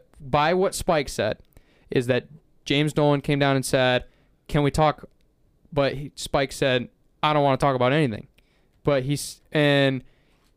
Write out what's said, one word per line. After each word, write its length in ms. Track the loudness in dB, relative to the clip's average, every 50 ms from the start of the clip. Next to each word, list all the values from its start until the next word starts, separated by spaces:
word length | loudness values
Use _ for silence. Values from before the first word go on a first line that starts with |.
| -12 _ _ -20
by 320 | -6 -2 0 0 2 2
what 220 | 2 0 0 -2 -4
Spike 340 | -4 -2 0 0 0 -2 -2
said 300 | -4 -4 -4 -4 -4 -8 -12 _ _ -20 _ _ _ _ _ _
is 200 | -2 -2 0 0
that 180 | -2 -2 -4 -8 -14 -20 _ _ _ _ _
James 280 | -2 0 0 0 0
Dolan 280 | 0 2 2 2 2 0
came 180 | 0 -2 0 0
down 160 | 2 2 0
and 100 | 0 0
said, 420 | 0 0 2 2 2 0 0 -4 -8 _ _ _ _ _ _ _ -4
"Can 160 | 0 0 0
we 80 | 2
talk?" 360 | 2 2 2 2 0 -2 -8 -20 _ _ _ _ _ _ _ _ _ _ _ _
But 220 | -2 0 0 0 -2
he, 180 | -6 -10 -12 -12
Spike 340 | -14 -6 -2 -2 -2 -2 -2
said, 380 | -2 -2 0 0 0 0 -2 -6 _ _ _ _ _ _
"I 100 | 0 0
don't 120 | 2 2 2
wanna 120 | 2 2
talk 200 | 2 0 0 2
about 160 | 2 2 2
anything." 340 | 2 2 0 0 -2 -8 -12 -18 _ _ _ _ _ _ _ _ _ _
But 220 | -2 0 0 0 0
he's, 360 | -2 -4 -4 -6 -10 -16 -18 _ _
and 540 | -2 0 2 2 4 2 2 0 0 -4 -8 -12 _ _ _ _ _ _ _ _ _